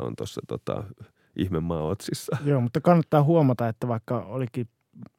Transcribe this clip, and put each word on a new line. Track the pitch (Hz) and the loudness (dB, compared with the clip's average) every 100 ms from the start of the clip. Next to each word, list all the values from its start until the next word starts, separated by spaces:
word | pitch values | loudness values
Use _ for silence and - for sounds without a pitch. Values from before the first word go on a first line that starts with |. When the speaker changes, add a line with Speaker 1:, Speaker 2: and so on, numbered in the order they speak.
Speaker 1:
on | 60 57 | -4 -6
tossa, | - - - | -8 -10 -8
tota, | - - 50 101 - - _ _ - | -8 -6 -6 -8 -16 -20 _ _ -4
Ihmemaa | 95 80 85 82 | -2 -2 -2 -2
Otsissa. | 78 101 - - - 143 | -2 -4 -6 -8 -6 -4
Speaker 2:
Joo, | 143 139 | 0 0
mutta | 120 156 | 0 2
kannattaa | 175 170 - 151 | 4 4 6 4
huomata, | 143 170 135 120 117 | 6 6 4 4 -2
että | - 123 | -2 -4
vaikka | 110 - 120 | -4 -2 -4
olikin | 90 127 123 127 113 _ _ - - | -4 -6 -6 -6 -8 _ _ -20 -20